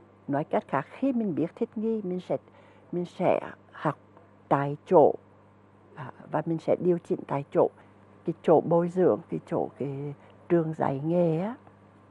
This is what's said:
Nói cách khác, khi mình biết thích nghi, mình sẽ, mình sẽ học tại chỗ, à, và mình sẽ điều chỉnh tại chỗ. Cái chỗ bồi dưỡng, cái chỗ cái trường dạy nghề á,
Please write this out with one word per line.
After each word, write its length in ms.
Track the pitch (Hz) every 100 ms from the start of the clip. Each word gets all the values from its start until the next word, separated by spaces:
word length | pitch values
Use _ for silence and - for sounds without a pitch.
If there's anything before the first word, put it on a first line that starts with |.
| - - -
Nói 140 | 139
cách 200 | - 214 -
khác, 180 | 135 -
khi 220 | - 277
mình 220 | 240 214
biết 160 | 147 170 -
thích 140 | 226
nghi, 260 | 220 220 220
mình 160 | 185 180
sẽ, 160 | - 139 - - - - -
mình 120 | 175
sẽ 360 | 175 - 160 82 - - -
học 260 | - 156 - - - - - -
tại 280 | 147 143 147 -
chỗ, 280 | 175 127 - - - - _ _ _ -
à, 180 | - 131 - -
và 100 | 143 170
mình 120 | 160
sẽ 180 | - -
điều 180 | 175 170
chỉnh 200 | - 175 -
tại 180 | 143 147
chỗ. 180 | 175 127 - - - - -
Cái 100 | - -
chỗ 180 | - 151
bồi 280 | - 170 175
dưỡng, 320 | 180 165 107 -
cái 100 | 160 -
chỗ 220 | 143 67 -
cái 360 | 139 135 143 143 - - -
trường 240 | 170 160
dạy 260 | 160 143 135
nghề 360 | 156 175 175 160
á, 140 | 202 262 - - - - _